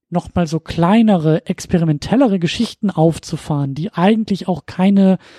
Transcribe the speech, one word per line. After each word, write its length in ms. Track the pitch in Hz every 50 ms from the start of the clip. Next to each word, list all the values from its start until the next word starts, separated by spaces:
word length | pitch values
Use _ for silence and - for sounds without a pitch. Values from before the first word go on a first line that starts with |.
| _ _
noch 240 | 170 175 - - -
mal 120 | 180 175
so 140 | 147 165 156
kleinere, 840 | - - - 165 170 175 208 233 233 214 196 170 151 156 156 170 -
experimentellere 920 | - 180 - - - - 170 165 160 147 143 - - 196 254 285 220 196 185
Geschichten 520 | 170 160 - - 233 - - - 220 196
aufzufahren, 840 | - 160 160 165 156 - - - - 147 - - 151 143 143 135 135
die 200 | 143 165 220 -
eigentlich 540 | 170 175 202 226 214 214 - 196 - - -
auch 180 | 175 147 -
keine 500 | - - - 185 202 202 196 196 190 190 - - - -